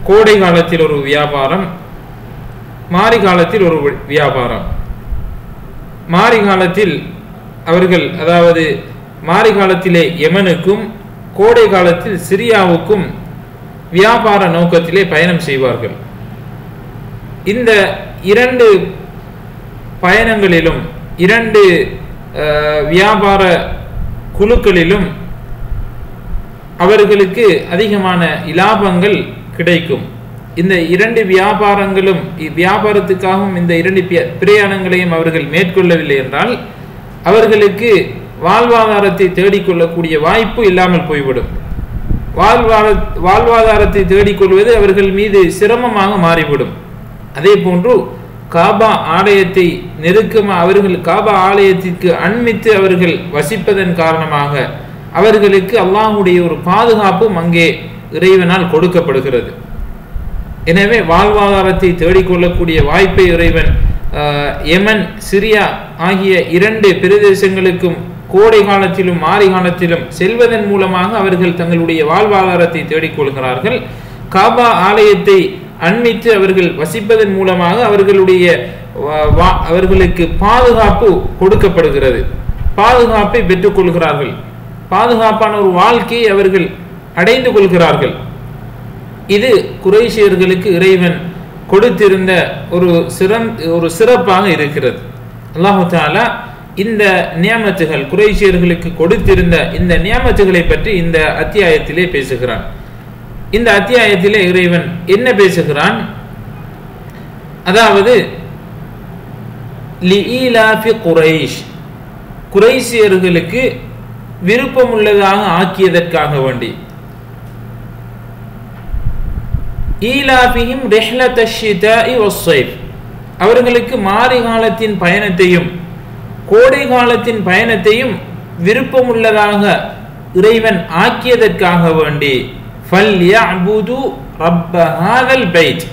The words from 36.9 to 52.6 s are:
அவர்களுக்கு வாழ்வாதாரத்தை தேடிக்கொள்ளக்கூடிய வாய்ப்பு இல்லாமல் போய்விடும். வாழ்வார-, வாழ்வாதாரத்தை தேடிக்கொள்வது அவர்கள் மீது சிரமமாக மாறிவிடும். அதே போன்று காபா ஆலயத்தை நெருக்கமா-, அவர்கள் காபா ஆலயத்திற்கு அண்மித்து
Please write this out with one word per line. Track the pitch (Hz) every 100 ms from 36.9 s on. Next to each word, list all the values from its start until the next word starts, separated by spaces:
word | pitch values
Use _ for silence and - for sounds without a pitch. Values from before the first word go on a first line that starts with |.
| - - -
அவர்களுக்கு | 156 214 214 214 208 180 233 190 - - - -
வாழ்வாதாரத்தை | 165 208 240 233 220 202 196 180 185
தேடிக்கொள்ளக்கூடிய | 175 196 202 175 170 165 170 165 156
வாய்ப்பு | 156 214 226 - 214
இல்லாமல் | 180 180 175 147
போய்விடும். | 151 139 131 - - - - - - - - - -
வாழ்வார-, | 196 240 226 220 214 190 - - 175
வாழ்வாதாரத்தை | 208 233 233 220 214 196 202 185
தேடிக்கொள்வது | 190 208 180 190 190 220 233
அவர்கள் | 202 190 196
மீது | 190 208 196 175
சிரமமாக | 170 208 240 247 214 196 208
மாறிவிடும். | 170 165 151 139 120 - - - - - - -
அதே | 170 196
போன்று | 175 175 202 226 - - - - -
காபா | 170 185 208 220 175 156 170
ஆலயத்தை | 196 196 180 185 175 - - -
நெருக்கமா-, | 160 202 208 220 202 185
அவர்கள் | 175 202 196 175
காபா | 170 185 214 196 185
ஆலயத்திற்கு | 196 196 185 180 175 180 - 175
அண்மித்து | 226 240 208